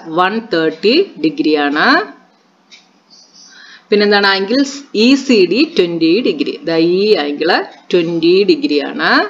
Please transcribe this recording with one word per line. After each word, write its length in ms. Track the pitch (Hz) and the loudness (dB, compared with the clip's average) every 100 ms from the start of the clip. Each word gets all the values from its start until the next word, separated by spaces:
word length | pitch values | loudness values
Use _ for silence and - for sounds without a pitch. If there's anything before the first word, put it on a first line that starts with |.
| 165 160 | -6 -2
വൺ 160 | 185 220 226 | -2 -2 -4
തേർട്ടി 400 | 165 160 156 202 302 403 - | -2 -2 0 0 2 0 -2
ഡിഗ്രി 280 | 156 151 156 151 | -4 -2 -2 0
ആണ്. 220 | 143 151 202 320 427 - _ _ _ _ _ - _ _ _ - _ - - - - - - | 0 0 0 0 -2 -14 _ _ _ _ _ -20 _ _ _ -20 _ -20 -20 -20 -20 -14 -2
പിന്നെന്താണ് 400 | 208 208 208 202 | 0 2 2 2
ആംഗിൾ? 260 | 190 196 262 277 - - 202 240 | 0 0 -2 -2 -6 -6 2 4
ഇ 20 | 277 | 4
സി 140 | - 220 175 | 2 2 2
ഡി 80 | 214 320 - | 0 0 0
ട്വന്റി 340 | 175 170 160 196 247 | 0 0 0 0 0
ഡിഗ്രി. 260 | 151 131 - 165 | -4 -6 -8 -4
ദാ 80 | 165 170 180 | 0 0 2
ഈ 40 | 214 190 | 2 0
ആംഗിൾ 260 | 147 147 160 247 392 - - | -2 -4 -2 -2 -4 -14 -2
ട്വന്റി 440 | 180 165 165 165 185 196 | -2 0 0 2 2 2
ഡിഗ്രി 260 | 156 143 147 139 | 0 0 -2 -4
ആണ്. 200 | 147 170 262 | -4 0 0